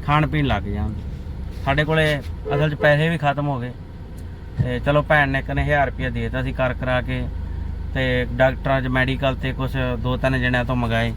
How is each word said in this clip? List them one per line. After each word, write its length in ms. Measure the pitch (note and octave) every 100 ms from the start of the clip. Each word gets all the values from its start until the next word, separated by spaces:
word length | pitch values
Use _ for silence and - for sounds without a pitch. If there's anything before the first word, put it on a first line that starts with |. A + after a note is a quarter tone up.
| -
ਖਾਣ 220 | D3 D#3
ਪੀਣ 180 | D3+ C#3
ਲੱਗ 180 | G#2+
ਜਾਣ। 280 | G2 G#2 G#2+ G#2+ - - - - - - -
ਸਾਡੇ 180 | C#3
ਕੋਲੇ 360 | D3+ D#3+ D#3 D3 C3 - - C#3+
ਅਸਲ 140 | D3+
'ਚ 40 |
ਪੈਸੇ 360 | D3 D#3 D3 D#3+
ਵੀ 80 | E3+
ਖਤਮ 300 | C#3+ C#3 D3
ਹੋ 120 | C3+
ਗਏ। 120 | B2 A#2 - - - - - - - -
ਤੇ 160 | B2+ B2
ਚਲੋ 220 | C#3+ D3
ਭੈਣ 280 | C#3+ D3+ C#3
ਨੇ 100 | C3+
ਇੱਕ 120 | -
ਨੇ 120 | C#3
ਹਜ਼ਾਰ 220 | C#3 D3 C3+
ਰੁਪਇਆ 240 | - C3
ਦੇ 120 | A#2+
ਦਿੱਤਾ 220 | A#2 B2+
ਸੀ 80 | C3
ਕਰ 220 | B2+ B2+
ਕਰਾ 280 | A#2+ B2+ B2+
ਕੇ, 220 | B2 B2+ B2 - - - - - -
ਤੇ 340 | C3+ C3 B2 A#2+
ਡਾਕਟਰਾਂ 480 | A#2+ C3 C3 - C3+
'ਚ 60 | C3
ਮੈਡੀਕਲ 480 | C3 B2+ C3 C#3 C3
ਤੇ 180 | C3
ਕੁਛ 180 | B2+ B2+ C3+ B2+ B2
ਦੋ 180 | B2 B2
ਤਿੰਨ 240 | C3 C3
ਜਣਿਆਂ 240 | B2 B2 A#2+
ਤੋਂ 100 | B2+
ਮੰਗਾਏ 380 | A#2 A2+ A#2